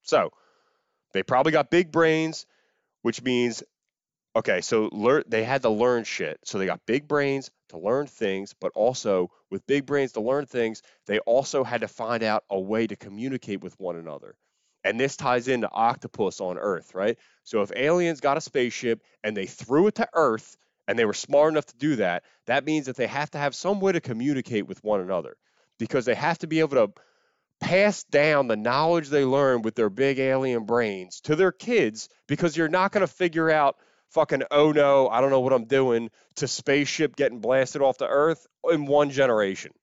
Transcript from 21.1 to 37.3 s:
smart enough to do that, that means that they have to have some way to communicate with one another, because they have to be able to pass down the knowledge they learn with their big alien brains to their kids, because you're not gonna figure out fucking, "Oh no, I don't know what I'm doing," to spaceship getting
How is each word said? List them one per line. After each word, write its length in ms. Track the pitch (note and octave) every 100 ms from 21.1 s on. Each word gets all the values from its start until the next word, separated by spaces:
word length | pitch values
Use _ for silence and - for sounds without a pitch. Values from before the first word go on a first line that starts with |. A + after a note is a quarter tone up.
smart 380 | G2+ - C#3+ D#3
enough 140 | D#3 -
to 100 | A#2
do 200 | D3 B2+
that, 260 | F#2 F2 _ _
that 200 | - C3+
means 220 | C#3 D#3 C3
that 80 |
they 140 | B2+ A2+
have 240 | B2+ D3
to 60 | D3+
have 180 | C#3+ -
some 240 | F3+ G3+
way 100 | G3
to 100 | E3+
communicate 680 | - A2+ C3+ C3+ - A2 F#2+
with 160 | F#2
one 160 | G#2+ G#2
another, 360 | F#2 F#2 C2+ - _ _ _ _
because 260 | A#2 C#3
they 100 | A#2+
have 240 | G#2+ D3 E3+
to 80 | E3
be 140 | D#3+
able 260 | D#3 C3+ G#2
to 60 | - _ _ _ _ _ _
pass 460 | - F#3 G#3 -
down 420 | - C#3+ D3+ D3 B2+
the 100 | G#2+
knowledge 520 | A2 C3 D#3+ E3+ C#3+
they 160 | D3
learn 380 | C3+ C3+ C3+ B2
with 120 | A2
their 160 | A2 G#2+
big 300 | G2+ C3+ C3
alien 440 | C3+ C3 C3 A#2+
brains 560 | G#2+ A#2+ A2 F#2+ F#2 -
to 120 | -
their 160 | D3+ F#3
kids, 580 | - A3+ A#3 A#2+ A2 - _ _
because 280 | F3 F3 D#3
you're 120 | D#3+
not 240 | F3+ G3
gonna 160 | G#3 F#3
figure 420 | - F3+ D#3+ D#3+
out 260 | D#3 C#3+ - _ _ _
fucking, 340 | - D3+ C#3+ B2+
"Oh 180 | D3 D#3
no, 380 | D3+ C#3+ C#3 C3
I 120 | A#2
don't 100 | C3+
know 100 | C3+
what 120 | B2+
I'm 120 | C3
doing," 460 | A2+ C3+ C3 A#2 A#2 _ _ -
to 100 | C#3+
spaceship 680 | - - C#3 C#3 - D3+ -
getting 240 | C3+